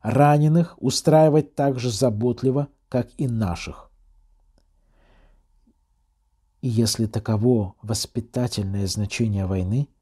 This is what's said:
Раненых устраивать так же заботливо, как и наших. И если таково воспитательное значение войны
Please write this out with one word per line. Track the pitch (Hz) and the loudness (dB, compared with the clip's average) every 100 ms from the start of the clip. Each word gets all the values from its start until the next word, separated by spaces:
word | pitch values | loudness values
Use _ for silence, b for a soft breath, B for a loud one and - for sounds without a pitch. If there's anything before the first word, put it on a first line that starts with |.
Раненых | 110 117 143 147 151 160 165 - | -2 4 4 6 4 2 0 -2
устраивать | 123 - - 156 156 151 147 | -4 0 4 6 6 4 0
так | - 139 123 | -2 -2 0
же | 123 | -4
заботливо, | 104 131 104 120 120 131 131 143 _ _ | 0 0 0 -2 0 -2 -2 -4 _ _
как | 127 120 - | -4 -4 -6
и | 135 | -4
наших. | 117 101 92 - 78 - _ _ _ _ _ _ _ _ _ _ _ _ _ _ _ _ _ _ _ _ _ _ _ _ _ _ _ | -2 -2 -4 -10 -14 -20 _ _ _ _ _ _ _ _ _ _ _ _ _ _ _ _ _ _ _ _ _ _ _ _ _ _ _
И | 127 | -4
если | 113 113 - 110 | 0 0 0 -2
таково | 113 107 107 120 120 95 - | -4 -4 0 2 2 0 -10
воспитательное | 107 107 - 123 117 - 123 - 98 101 98 | -8 -6 -6 -8 -8 -6 -4 -4 -4 -4 -4
значение | 101 101 - 117 98 95 | -4 -6 -2 -2 -2 -2
войны | 95 90 117 147 _ | -2 -2 -2 -4 _